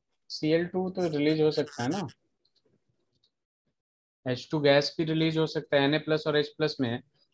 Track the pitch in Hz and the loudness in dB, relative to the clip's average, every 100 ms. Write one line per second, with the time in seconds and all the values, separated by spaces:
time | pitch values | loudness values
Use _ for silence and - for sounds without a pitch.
0 | _ _ - - 156 165 175 185 185 185 | _ _ -18 -6 0 0 0 -4 -6 -4
1 | 175 147 147 156 151 151 143 - 120 185 | -2 0 0 2 2 0 -4 -4 -4 -4
2 | 147 - _ _ _ _ _ _ _ _ | -6 -12 _ _ _ _ _ _ _ _
3 | _ _ _ _ _ _ _ _ _ _ | _ _ _ _ _ _ _ _ _ _
4 | _ _ 131 127 - 156 143 139 143 - | _ _ -8 -6 -4 0 4 4 4 -2
5 | 160 160 160 156 156 156 - 143 139 151 | -2 0 0 0 -2 -4 0 2 4 2
6 | 151 156 156 147 147 - 156 - 127 117 | 0 -2 0 0 0 -2 -4 -2 -2 -4
7 | - _ _ | -8 _ _